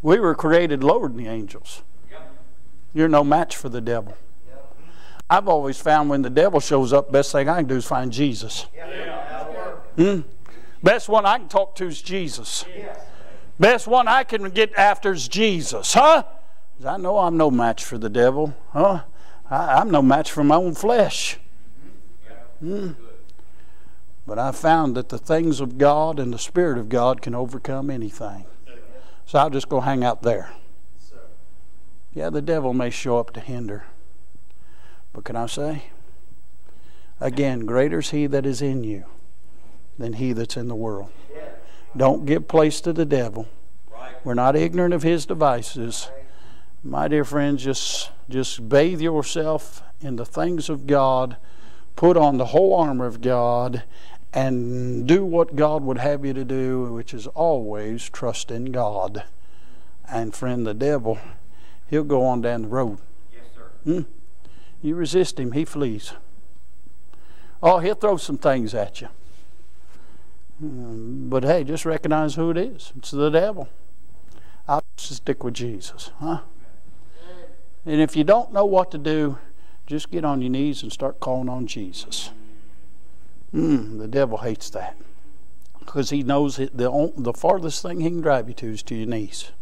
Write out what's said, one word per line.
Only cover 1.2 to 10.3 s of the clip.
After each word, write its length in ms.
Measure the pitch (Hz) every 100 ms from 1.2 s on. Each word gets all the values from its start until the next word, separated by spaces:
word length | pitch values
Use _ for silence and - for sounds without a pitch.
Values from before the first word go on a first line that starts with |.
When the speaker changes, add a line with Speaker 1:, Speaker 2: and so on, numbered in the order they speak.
| 113
Speaker 1:
angels. 560 | 113 101 104 - - - - - - - - - - - - -
You're 140 | 156 160
no 160 | 151
match 320 | 143 151 165 -
for 120 | 135
the 120 | 120
devil. 360 | 113 117 104 104 - - - - - - - - - - -
I've 200 | 180 196
always 320 | 160 139 135
found 300 | - 151 147
when 120 | 139
the 80 | 131
devil 300 | 127 180 165
shows 320 | - 143 131
up, 180 | 143 139
best 220 | 135 143
thing 160 | 147 139
I 80 | 175
can 100 | 143
do 80 |
is 100 | 131
find 280 | 113 135 127
Jesus. 540 | 113 143 107 110 - - - - - - - - - - 160 - - - -
Hmm? 240 | 180 196 151